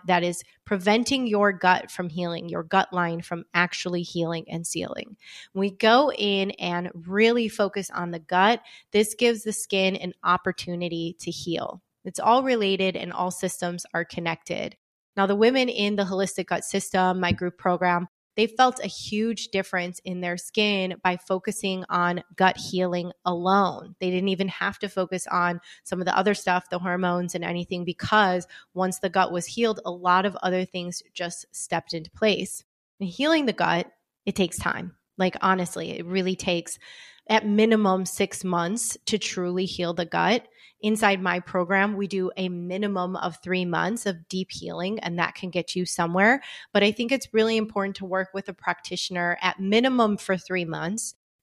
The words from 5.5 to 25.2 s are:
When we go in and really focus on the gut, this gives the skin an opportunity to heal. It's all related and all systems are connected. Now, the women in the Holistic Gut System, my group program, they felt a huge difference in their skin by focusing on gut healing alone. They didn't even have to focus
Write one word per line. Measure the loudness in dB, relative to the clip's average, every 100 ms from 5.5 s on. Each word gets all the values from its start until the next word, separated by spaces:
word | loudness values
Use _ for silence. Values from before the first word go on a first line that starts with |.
When | -2
we | -2
go | 2 6 6 6
in | 0 0 0 0
and | -4 -4 -4 -4
really | -10 -4 4 6 4 0
focus | 0 -2 -2 -6
on | -6 -6
the | -8
gut, | 0 4 6 4 -4 -20 _
this | 2 2
gives | 2 2 2
the | -4
skin | -6 -2 2 2 0
an | -6 -4
opportunity | 0 0 0 -4 -6 -6 -4 -4 -6 -6
to | -8
heal. | -8 -6 -4 -6 -10 _ _
It's | -12 -2
all | 4 4
related | 4 2 2 2 0 -2
and | -6
all | -4 -4
systems | -2 -4 -4 -6 -6 -6
are | -6
connected. | -4 -4 -4 -4 -6 -6 -6 -10 _ _ _ 0
Now, | 2
the | 6
women | 6 6 2
in | 0 0 0
the |
Holistic | 0 0 -2 -2 -2
Gut | -4
System, | -2 -4 0 2 2 2
my | 0
group | 0 -2 0
program, | 0 2 2 2 -2 _ _
they | 0 2
felt | 4 4 4
a | -6
huge | -8 -6 -2 -2 -4 -4
difference | -4 -2 -4 -4 -8 -8
in | -6
their | -4 -6
skin | -4 0 2 2 -2 -2
by | -2 -2
focusing | -2 -2 -2 -4 -4 -4 -2
on | 2 2 0 -6
gut | 2 4 4
healing | -4 -2 0 0 -4 -4 -2
alone. | 0 4 4 4 0 -12 -6
They | -2
didn't | 0 0
even | 0 -2
have | -2 -4 -4
to | -4
focus | -4 -2 -4